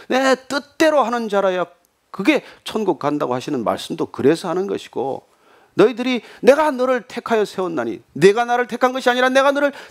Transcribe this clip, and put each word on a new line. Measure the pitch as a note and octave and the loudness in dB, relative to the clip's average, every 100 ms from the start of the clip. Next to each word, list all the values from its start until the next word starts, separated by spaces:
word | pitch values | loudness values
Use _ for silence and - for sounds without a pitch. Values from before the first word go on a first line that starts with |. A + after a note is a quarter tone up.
| - | -4
내 | B3+ C4 B3+ - | 0 2 0 -2
뜻대로 | C#4 - - D#4+ D4 | -8 -8 0 2 4
하는 | A3 A#3+ A3 | 0 -2 -2
자라야 | G3+ F#3+ F3+ E3+ _ _ _ _ | 0 0 -2 -6 _ _ _ _
그게 | - G#3+ C4+ - - | -2 0 0 -4 -16
천국 | - A3+ G3 C#3+ | -10 -4 -2 -2
간다고 | D3 D3 C#3 | -2 -2 -2
하시는 | B2 D3+ C3+ | -4 -4 -4
말씀도 | F#2+ G2 - E3 - | -2 -4 -6 -8 -8
그래서 | - B2+ E3 F3+ | 0 2 2 -2
하는 | E3 G3 | -6 -4
것이고, | - - - C3 - - _ _ _ _ | -8 -8 -8 -8 -8 -14 _ _ _ _
너희들이 | - A3 A3+ B3+ A#3+ - - | 2 2 2 -4 -4 -6 2
"내가 | A#3 C#4+ D4+ | 4 4 2
너를 | B3+ C4 B3 | 0 0 -2
택하여 | - A#3+ - A3 | -4 -12 -2 -2
세웠나니", | G3 - F3+ D3+ A2+ F#2 - | -2 -4 -6 -4 -6 -8 -12
내가 | C#3 F#3+ G#3+ A#3+ | 4 4 4 0
나를 | B3 B3 | -2 -2
택한 | A3+ B3+ | -2 -2
것이 | C4 B3 | 0 0
아니라 | B3 B3+ | 2 2
내가 | C4 C#4 | 4 2
너를 | C#4+ C#4+ - - | 2 -2 -4 -14